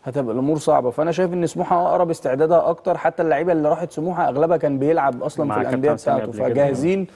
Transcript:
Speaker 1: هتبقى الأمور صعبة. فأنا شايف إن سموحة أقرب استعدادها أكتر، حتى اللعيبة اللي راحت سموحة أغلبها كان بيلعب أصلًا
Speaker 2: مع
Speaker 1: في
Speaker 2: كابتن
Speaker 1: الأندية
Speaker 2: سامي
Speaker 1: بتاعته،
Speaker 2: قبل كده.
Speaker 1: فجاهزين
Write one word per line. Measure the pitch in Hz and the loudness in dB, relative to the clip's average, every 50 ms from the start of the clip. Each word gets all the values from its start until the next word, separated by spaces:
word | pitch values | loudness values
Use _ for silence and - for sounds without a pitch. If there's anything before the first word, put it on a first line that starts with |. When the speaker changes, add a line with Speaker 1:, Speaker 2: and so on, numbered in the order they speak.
| _ | _
Speaker 1:
هتبقى | 135 123 143 135 117 110 | -6 -4 -4 -4 -2 -2
الأمور | 127 131 143 160 | -2 0 0 0
صعبة. | 151 - - 151 143 123 123 | 0 2 2 2 4 2 0
فأنا | 117 - 151 170 | -2 0 -2 0
شايف | 165 165 185 175 175 | 0 0 0 0 0
إن | 180 170 | -2 -2
سموحة | 160 - 170 175 - 185 175 175 | -2 -2 -4 -2 0 2 2 2
أقرب | 180 - 180 180 165 | 2 2 2 2 0
استعدادها | 165 - - 143 127 135 156 160 170 165 151 156 | -2 -4 -2 -2 0 2 2 4 4 4 4 2
أكتر، | 170 - - 190 170 | -2 -2 -2 -2 -2
حتى | 151 - - 170 - 165 | 0 0 -2 0 0 0
اللعيبة | 160 147 139 165 180 | 0 0 0 2 0
اللي | 175 160 147 151 | 0 2 2 0
راحت | 165 160 175 165 | 0 0 -4 -8
سموحة | - - 156 180 180 160 170 143 | -6 -6 -6 -4 -2 -2 -2 -2
أغلبها | 123 139 156 165 175 | 0 0 2 2 2
كان | 160 160 151 139 135 | 0 0 -2 -2 0
بيلعب | 135 143 165 165 139 139 123 120 - | 0 2 2 2 2 0 -2 -2 -6
أصلًا | 147 - - 156 | -6 -4 -4 -4
Speaker 2:
مع | 139 107 | -2 -2
Speaker 1:
في | 107 | -2
Speaker 2:
كابتن | 107 123 131 131 | -2 -2 -2 0
Speaker 1:
الأندية | 131 147 117 | 0 0 0
Speaker 2:
سامي | 110 - 147 139 | 0 0 -2 0
Speaker 1:
بتاعته، | 135 110 117 | 0 -2 -6
Speaker 2:
قبل | 117 107 127 131 120 | -6 -4 -2 0 2
كده. | |
Speaker 1:
فجاهزين | 135 143 139 135 123 143 170 190 196 190 - - | 2 2 2 2 0 0 0 0 0 -2 -6 -10